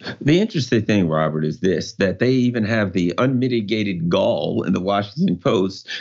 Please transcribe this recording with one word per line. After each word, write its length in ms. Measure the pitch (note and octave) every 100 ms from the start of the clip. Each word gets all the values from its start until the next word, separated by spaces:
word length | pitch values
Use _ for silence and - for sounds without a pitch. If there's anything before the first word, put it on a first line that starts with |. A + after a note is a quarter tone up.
| - B2+
The 200 | C#3+ E3+
interesting 440 | G#3+ E3 B2 A#2
thing, 240 | G#2+ G#2 E2
Robert, 360 | D#2 D#2 D#2
is 140 | D#2 D#2
this, 360 | F#2 - -
that 260 | - F#2+ F#2
they 100 | B2
even 340 | C3 B2 A#2+
have 280 | G#2 A2+ G2
the 200 | F#2+ F2 -
unmitigated 880 | C3 B2+ B2+ A#2 G2+ A2 G2+ F2 E2+
gall 540 | G2 G#2+ F2 D#2+ A2+
in 100 | -
the 80 | F#2+
Washington 560 | F#2+ G2+ G#2 D3+ F#3+ F2+
Post 520 | C3+ G#2+ F#2+ - - -